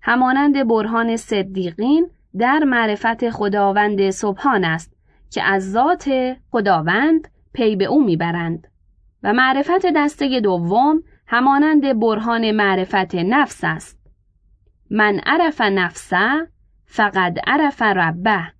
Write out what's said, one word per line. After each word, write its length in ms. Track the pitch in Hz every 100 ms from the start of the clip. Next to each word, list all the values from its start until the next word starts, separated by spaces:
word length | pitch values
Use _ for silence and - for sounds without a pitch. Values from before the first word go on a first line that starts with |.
همانند 680 | - 254 254 269 285 277 254
برهان 500 | 226 226 226 226 226
صدیقین 920 | - 208 196 190 180 165 233 302 339 _ _ 185
در 260 | 233 294
معرفت 640 | 294 247 220 208 226 226 233
خداوند 800 | 226 208 208 202 202 208 202 196
سبحان 560 | 190 214 196 285 214 175
است 280 | 160 - _ _ _ -
که 140 | -
از 280 | 131 196 190
ذات 400 | 214 277 359 285 262 254 254 _
خداوند 760 | 240 202 170 156 190 294 330 - _ _
پی 220 | - 226 208
به 100 | 196
او 180 | 277
می‌برند 640 | 247 165 170 170 165 170 - _ _ _ _ _
و 100 | -
معرفت 520 | 233 262 262 294 359 370 302
دستهٔ 440 | 294 - 277 254
دوم 640 | 208 175 170 208 277 311 - _ -
همانند 720 | 233 254 277 302 302 277 233
برهان 520 | 226 214 220 233 226
معرفت 640 | 214 202 185 185 202 180 180
نفس 440 | 170 262 254 -
است. 360 | 165 160 - - _ _ _ _ _ _ _ _ -
من 300 | 208 214 208 -
عرف 360 | 302 339 294
نفسه 840 | 214 196 175 - - 180 214 294 330 _ _ _ _
فقد 520 | - 208 190 180 175 -
عرف 340 | 277 302 -
ربه، 600 | 220 190 165 165 202 202 165